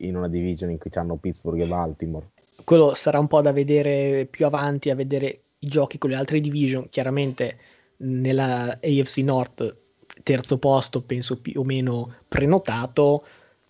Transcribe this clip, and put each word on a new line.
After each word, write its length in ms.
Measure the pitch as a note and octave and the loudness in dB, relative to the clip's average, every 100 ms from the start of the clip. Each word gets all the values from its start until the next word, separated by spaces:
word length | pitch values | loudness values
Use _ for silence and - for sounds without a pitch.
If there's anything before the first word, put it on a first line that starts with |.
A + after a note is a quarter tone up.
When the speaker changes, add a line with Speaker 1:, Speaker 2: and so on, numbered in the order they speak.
Speaker 1:
in 160 | F#2 F2+ | -6 -4
una 120 | F2+ | -4
division 420 | F2 F2+ E2 F2+ | -2 -2 -4 -4
in 80 | E2+ | -6
cui 120 | - | -6
c'hanno 260 | F2+ E2+ E2 | -6 -6 -6
Pittsburgh 440 | F#2+ E2+ E2+ E2 | -6 -8 -4 -2
e 60 | E2+ | -2
Baltimore. 640 | F2 E2 D2+ E2 D#2 - _ _ _ | -2 -4 -6 -8 -8 -12 _ _ _
Speaker 2:
Quello 300 | - E3 D3 | 4 6 6
sarà 240 | - D#3 C#3+ | 4 0 2
un 100 | D3 | 4
po' 120 | D3+ | 4
da 120 | D3 | 4
vedere 720 | C#3 C#3+ D3 C#3+ C#3 C#3 C3+ C3 | 2 2 2 2 2 0 0 -2
più 200 | - D3 | 0 0
avanti, 440 | C#3+ C#3+ C#3+ D3 | 0 -2 -2 -2
a 40 | |
vedere 480 | C3 C3+ C#3 C3+ - _ - | -2 -2 -2 -2 -6 _ -12
i 80 | C#3+ | -2
giochi 300 | D3+ C#3 D#3 | 0 0 -2
con 120 | C3+ | -4
le 60 | C3 | -2
altre 240 | C3+ D3+ | 0 0
division. 480 | D3 D3 C3+ C3 B2 | 0 0 0 0 -4
Chiaramente 680 | - C3 C#3 C#3 B2+ A#2+ - _ _ _ - | -4 -2 0 -2 -2 -6 -6 _ _ _ -10
nella 760 | C3 B2+ C3 C3+ C3 B2 A#2+ | -6 -2 0 2 2 -2 -4
A 60 | A#2 | -4
F 240 | D#3+ C#3 | 0 2
C 140 | C3 - | 2 0
North, 580 | C3+ C3 B2 - A2+ - _ _ - - | 0 0 -2 -4 -8 -8 _ _ -20 -8
terzo 360 | - B2+ - C3 | 0 0 0 0
posto, 440 | C#3 C3+ - B2+ | 4 2 2 -6
penso 380 | - B2+ B2 B2 | -4 -6 -4 -6
più 200 | - C#3+ | -6 -4
o 40 | |
meno 500 | C3 C3 B2+ A#2+ A#2 - - | -2 0 -2 -2 -6 -12 -4
prenotato. 960 | C3 C#3+ F#3 - A2+ B2+ - C#3+ D3 - - _ _ | 0 4 2 0 -4 -2 2 4 2 -2 -20 _ _